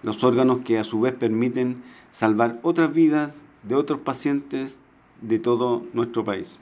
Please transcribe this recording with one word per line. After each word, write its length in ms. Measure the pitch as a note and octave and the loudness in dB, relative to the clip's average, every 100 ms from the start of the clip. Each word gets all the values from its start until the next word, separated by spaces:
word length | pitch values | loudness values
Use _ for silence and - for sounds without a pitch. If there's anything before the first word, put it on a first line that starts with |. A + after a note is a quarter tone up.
los 200 | A2+ G#2 | -6 2
órganos 360 | B2+ A#2+ B2+ B2+ | 2 4 2 2
que 200 | A#2+ A2+ | 0 0
a 60 | G#2+ | 0
su 160 | A2 | 0
vez 140 | B2 B2+ | 0 0
permiten 680 | A#2 A2 B2 B2+ B2+ B2 - - - | -2 0 0 0 -2 -4 -14 -20 -20
salvar 480 | - A2 G#2+ A#2 A#2 | -2 2 4 2 0
otras 320 | E3+ E3+ D#3+ | -2 2 2
vidas 380 | D3+ D#3+ D3+ D3 - - _ | 4 4 4 -2 -8 -20 _
de 120 | G2+ C3+ | -2 0
otros 240 | C#3+ D3+ | 0 -2
pacientes 760 | C#3+ B2 D3 C#3 C#3 C#3 C3+ - _ _ _ - | -4 -4 -2 -2 -4 -8 -8 -12 _ _ _ -16
de 180 | A2+ A2+ | -2 0
todo 440 | A#2+ A#2+ B2 A#2+ - | 2 0 2 -2 -4
nuestro 320 | A#2+ A#2 A#2 | -4 -2 -2
país. 360 | G#2 F#2+ - - | -2 -4 -8 -16